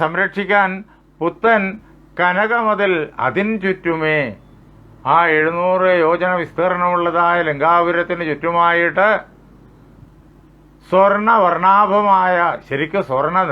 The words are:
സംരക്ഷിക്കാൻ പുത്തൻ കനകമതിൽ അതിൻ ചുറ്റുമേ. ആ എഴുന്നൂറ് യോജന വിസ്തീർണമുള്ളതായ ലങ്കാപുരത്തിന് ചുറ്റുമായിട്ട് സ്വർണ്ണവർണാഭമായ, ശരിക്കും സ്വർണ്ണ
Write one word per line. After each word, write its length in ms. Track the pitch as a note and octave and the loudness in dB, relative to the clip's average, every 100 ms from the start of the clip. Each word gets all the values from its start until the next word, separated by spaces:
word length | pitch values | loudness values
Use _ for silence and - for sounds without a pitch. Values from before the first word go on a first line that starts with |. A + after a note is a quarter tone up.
സംരക്ഷിക്കാൻ 640 | D#3+ F3 F#3+ G3 F#3 G3+ F#3+ F#3+ - _ _ _ | -2 -2 -2 -4 0 0 0 -4 -14 _ _ _
പുത്തൻ 420 | E3 E3+ A3+ A3 F#3+ G3+ - - - - | -6 0 0 2 0 -8 -18 -20 -14 -2
കനകമതിൽ 760 | F3+ F#3 A3 A#3 A3 G3+ G3+ E3+ D3+ - B2+ | 0 0 -2 -2 -2 0 0 -2 -4 -4 -4
അതിൻ 220 | D#3 G#3 A3 | -2 -4 -4
ചുറ്റുമേ. 560 | F#3+ F#3 E3+ D#3+ D#3 D3+ B2+ G2 - - - - - - C3 | -4 -4 -4 -2 -2 -2 -4 -10 -20 -20 -20 -20 -20 -10 0
ആ 40 | D#3+ E3+ D#3 | 2 2 2
എഴുന്നൂറ് 520 | D#3+ E3+ F3+ F#3 F#3 F3+ | 0 -2 -2 0 2 2
യോജന 280 | D#3+ E3+ F3+ F3+ | 2 0 0 -2
വിസ്തീർണമുള്ളതായ 960 | D3+ - F3+ F3 F3+ F3 E3+ E3 E3+ F3 D#3+ | -4 -2 -2 0 -2 0 0 0 2 2 -2
ലങ്കാപുരത്തിന് 760 | C#3+ D#3+ E3+ E3+ E3+ E3+ F3 D#3+ | 0 2 2 2 -2 -4 -4 -4
ചുറ്റുമായിട്ട് 800 | D3 E3 E3+ E3+ E3+ E3+ E3 G#3 G3+ - - - - - - - - - - - - - _ _ _ - | -4 -2 0 0 2 0 0 0 0 -6 -20 -20 -20 -20 -20 -20 -20 -20 -20 -20 -20 -20 _ _ _ -2
സ്വർണ്ണവർണാഭമായ, 1500 | F#3 G3 G3+ G#3+ A3+ F3+ E3 F#3 G3 G#3 G3+ G#3 F#3+ F#3 F3+ E3+ B2 - | 4 4 4 2 2 2 2 4 4 4 2 2 2 2 0 0 -4 -6
ശരിക്കും 360 | C3+ D#3 F#3+ D3+ | -6 -4 -4 -2
സ്വർണ്ണ 300 | C3 D3+ F#3 F3 | -2 0 0 0